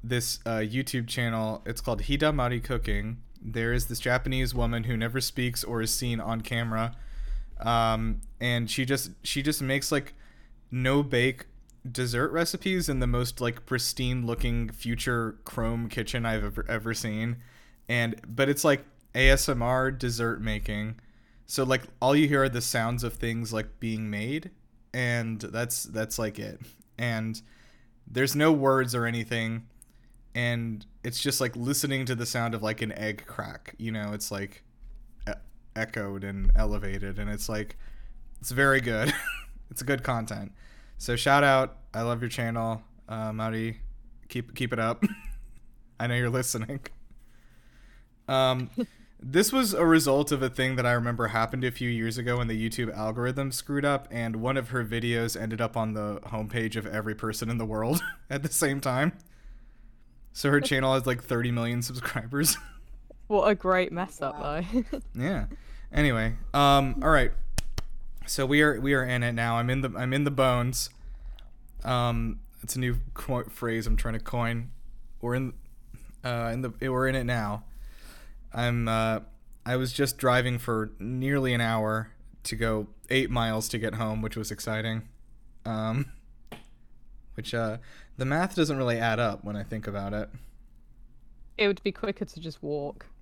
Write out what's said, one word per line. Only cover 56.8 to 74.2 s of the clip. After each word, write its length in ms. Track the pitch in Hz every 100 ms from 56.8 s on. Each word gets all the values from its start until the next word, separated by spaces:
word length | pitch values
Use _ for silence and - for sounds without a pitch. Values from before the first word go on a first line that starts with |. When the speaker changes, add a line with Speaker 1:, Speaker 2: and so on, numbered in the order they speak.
| 107
Speaker 1:
every 280 | 110 110
person 340 | 110 113 113 113
in 80 | 117
the 80 | 110
world 360 | 110 113 170 1077 -
<laughs> 140 | -
at 120 | 139
the 80 | 147
same 300 | - 262 139
time. 320 | 135 127 151 - - - - - - - - - - - -
So 180 | - 143
her 100 | 147
channel 340 | 139 135 131
has, 120 | 135 127
like, 160 | 123
thirty 280 | - 120 120
million 320 | 120 117 120
subscribers. 720 | 120 127 - 123 113 139 160 -
<laughs> 40 | - - - - - - -
Speaker 2:
What 220 | 208 214
a 60 |
great 360 | 202 185 185 180
mess 300 | 170 185 -
up, 180 | 139 147
Speaker 3:
Wow. 220 | 143 151
Speaker 2:
though. 400 | 175 240 226 269 -
<laughs> 0 |
Speaker 1:
Yeah. 320 | 117 139 175 - - - - -
Anyway, 440 | - 147 113 113 117 -
um, 480 | 135 139 139 135 139
all 60 | 143
right. 240 | 151 123 - - - - - - - - - -
So 180 | -
we 160 | 135 147
are, 180 | 151 113
we 140 | 135
are 100 | 139
in 200 | 127 123
it 100 | 120
now. 240 | 117 117 117
I'm 140 | 120
in 100 | 131
the, 100 | 131 92
I'm 160 | 127
in 120 | 135
the 60 | 143
bones. 600 | 135 131 123 120 127 - - - - - - - - - -
Um, 560 | 117 123 120 117 113 110 - -
it's 140 | 113 131
a 20 |
new 180 | 123 120 -
co-, 300 | - - 123
phrase 420 | - - 120 113 110
I'm 100 | 110
trying 160 | 117
to 80 | 113